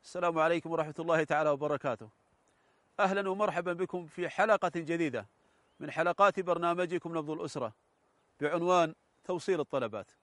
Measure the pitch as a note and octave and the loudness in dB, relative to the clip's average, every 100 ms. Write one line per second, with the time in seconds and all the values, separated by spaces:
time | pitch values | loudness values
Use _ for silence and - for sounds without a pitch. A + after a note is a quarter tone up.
0 | - F3+ F3 E3 D#3+ E3+ E3 E3 D#3 D3 | -10 -2 0 2 2 2 -2 -4 -4 -6
1 | E3 D#3+ D#3 D3+ D3+ C#3+ D3 C#3+ C#3+ A#2 | 0 0 2 2 2 0 -2 -2 -2 -6
2 | A2 _ _ _ _ _ _ _ _ - | -10 _ _ _ _ _ _ _ _ 0
3 | G3 G3 G3 F#3+ G#3 D#3+ F3+ F3 F3+ F#3 | 2 2 -2 0 0 0 -4 -4 -4 -6
4 | E3 - E3+ - G#3+ G3+ F3+ E3+ D#3 E3+ | -10 -8 -8 0 4 4 2 -4 -4 -2
5 | D#3+ A#2 G2+ _ _ _ _ _ D3 D#3+ | 0 -2 -8 _ _ _ _ _ -8 0
6 | E3+ F3 G3+ F#3+ F3+ E3+ F3 F3 F3+ F3 | 0 6 4 4 0 0 2 0 -2 -4
7 | E3 E3 D3 - D#3+ C#3+ A#2 _ _ _ | -4 -6 -4 -6 -6 -6 -6 _ _ _
8 | _ _ _ _ D3 E3+ F3 F3+ D#3+ - | _ _ _ _ -2 0 4 4 4 -2
9 | _ _ - F3+ - F3 C#3+ C#3 A#2 G#2+ | _ _ -6 -4 0 0 0 -2 -2 -6
10 | F#2+ _ | -12 _